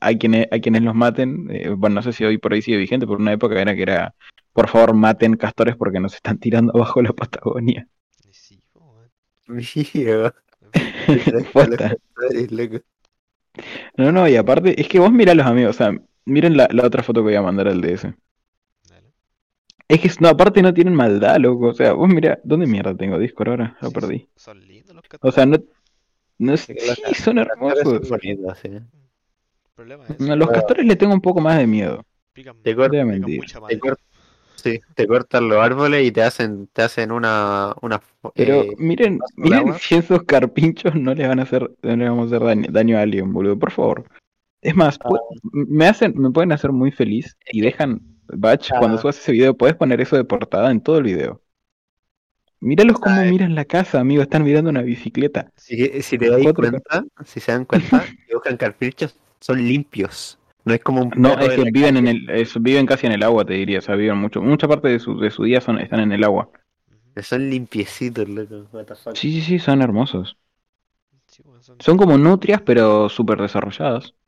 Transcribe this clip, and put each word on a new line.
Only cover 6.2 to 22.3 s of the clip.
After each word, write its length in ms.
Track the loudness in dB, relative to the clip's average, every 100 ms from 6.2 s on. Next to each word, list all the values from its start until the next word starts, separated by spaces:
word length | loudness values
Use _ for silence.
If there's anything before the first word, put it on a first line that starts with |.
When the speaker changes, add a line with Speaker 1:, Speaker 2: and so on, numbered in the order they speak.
| -8 -6
Speaker 1:
tirando 340 | -2 0 2 2
abajo 260 | 0 0
la 120 | -2
Patagonia". 760 | -2 -10 -8 -6 -4 -2 -4 -8 _ _ _ _
Speaker 2:
Y 40 |
sí, 280 | _ _ _ _
po, 220 | _ _ _
weón. 140 | _ _ _ _ -16
Speaker 3:
Mío. 840 | -12 -8 -6 -6 -4 0 0 0 -4 _ _
Speaker 2:
En 100 | _
fin. 200 | -2 -2 -4 0
Speaker 1:
<laughs> 460 | 2 2 -2 2
Posta. 360 | 4 4 2 -2
Speaker 3:
Los 80 | -4 _ -8
castores, 360 | -4 -4 -4
loco. 280 | -6 -6 -8 -14 _ _ _ _ _ _ -20 -18 -18 -12 -2
Speaker 1:
No, 140 | 2
no, 160 | 4 4
y 80 | 4
aparte, 440 | 4 2 2 0
es 80 | 0
que 120 | 4
vos 120 | 6
mirá 220 | 6 6
los 120 | 6 4
amigos, 300 | 2 2 0
o 20 |
sea, 200 | -2 -2 -10 _ -2
miren 300 | 2 4 4
la, 100 | 4
la 140 | 4 4
otra 180 | 2
foto 180 | -2 0
que 40 | 0
voy 100 | 0
a 60 |
mandar 260 | 0 -2 0
al 140 | 0
D 120 | -2
S. 200 | -4 -8 -14 _ _ _ _ _ _ _
Speaker 2:
Dale. 220 | _ _ _ _ _ _ _ _ _ 0
Speaker 1:
Es 100 | 2
que, 100 | 2 4
no, 80 | 4
aparte 320 | 6 4 6
no 120 | 4
tienen 220 | 4 2 4
maldad, 420 | 2 2 2 4
loco, 300 | 2 2 0
o 60 |
sea, 180 | 2 2
vos 140 | 2 2
mirá, 320 | 4 2